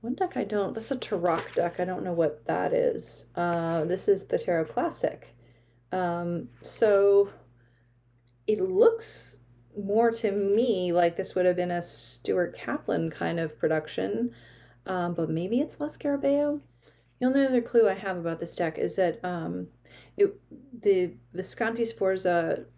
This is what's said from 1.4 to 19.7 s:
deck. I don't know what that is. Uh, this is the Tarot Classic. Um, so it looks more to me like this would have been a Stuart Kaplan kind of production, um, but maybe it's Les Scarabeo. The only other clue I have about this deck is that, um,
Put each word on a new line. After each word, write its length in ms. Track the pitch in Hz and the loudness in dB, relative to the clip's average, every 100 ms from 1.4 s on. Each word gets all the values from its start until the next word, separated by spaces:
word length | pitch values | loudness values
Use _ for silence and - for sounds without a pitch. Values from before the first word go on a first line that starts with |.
| - | -2
deck. 240 | - 170 170 | -2 -2 -2
I 60 | |
don't 180 | 180 180 | -4 -4
know 120 | 185 | -4
what 320 | 170 160 151 - | 0 0 0 -4
that 260 | 165 180 | -2 2
is. 540 | - - - - - - - | 2 2 0 -8 -18 -14 -4
Uh, 480 | 175 170 165 170 | -2 -2 -2 -2
this 240 | 160 180 - | 0 -2 2
is 160 | 196 | 0
the 140 | - 180 | 2 -4
Tarot 260 | - 170 160 | 0 0 0
Classic. 640 | - 320 - - - - - _ _ _ _ _ | -2 -4 -2 -4 -4 -18 -20 _ _ _ _ _
Um, 560 | 185 180 175 175 170 - - | -4 -2 -2 -4 -4 -6 -14
so 680 | - - 214 202 202 202 196 - - _ _ _ _ _ _ _ _ _ - | -16 2 4 6 6 6 4 -2 -20 _ _ _ _ _ _ _ _ _ -2
it 140 | 208 | 0
looks 800 | 185 185 269 453 - - - - _ - _ - | 0 6 4 4 -6 -12 -14 -16 _ -20 _ -10
more 340 | 196 208 233 | -2 2 2
to 220 | 226 214 | 2 -2
me 600 | 196 196 202 254 190 180 | 0 2 2 2 2 2
like 240 | 170 170 170 | 4 2 2
this 180 | 185 | -4
would 120 | - 180 | 2 2
have 100 | 180 | 2
been 140 | 180 | 0
a 120 | 175 | -2
Stuart 760 | 170 - - - - 185 - - | -6 -10 -10 -10 -2 0 0 -4
Kaplan 540 | - 269 - 190 165 | -6 -6 -2 -2 -2
kind 280 | - 170 170 | -2 -4 -2
of 200 | 160 - | -4 -2
production, 760 | 156 156 156 - 190 214 247 - - - - _ - | 0 0 -2 -4 -2 -2 -2 -6 -20 -20 -20 _ -6
um, 280 | 185 175 | -2 -2
but 160 | 170 160 | -2 -2
maybe 300 | 160 180 240 | -2 0 0
it's 180 | 311 - | -2 -4
Les 160 | 294 - | -8 -4
Scarabeo. 640 | 294 277 277 285 294 294 - _ _ _ _ _ | -2 0 2 2 2 -2 -8 _ _ _ _ _
The 60 | 254 | 2
only 200 | 269 269 | 4 4
other 140 | 254 | 2
clue 280 | 240 233 214 | 2 4 4
I 60 | |
have 220 | 190 196 180 | 4 -4 -4
about 240 | 170 165 | -4 -4
this 160 | 170 - | -6 -2
deck 220 | 170 156 | -4 0
is 180 | 175 175 | -4 2
that, 260 | 180 165 | 0 0
um, 440 | 180 175 165 180 180 | -6 -6 -6 -6 -8